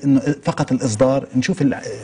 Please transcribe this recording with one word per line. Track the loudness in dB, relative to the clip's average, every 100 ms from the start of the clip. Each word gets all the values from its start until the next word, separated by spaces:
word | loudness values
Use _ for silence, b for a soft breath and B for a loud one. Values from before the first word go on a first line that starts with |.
إنه | 2 2 2 -2
فقط | -2 -2 -2
الإصدار، | -2 0 2 2 2 -2 -2
نشوف | -2 0
ال-، | 0 -2 -8 -8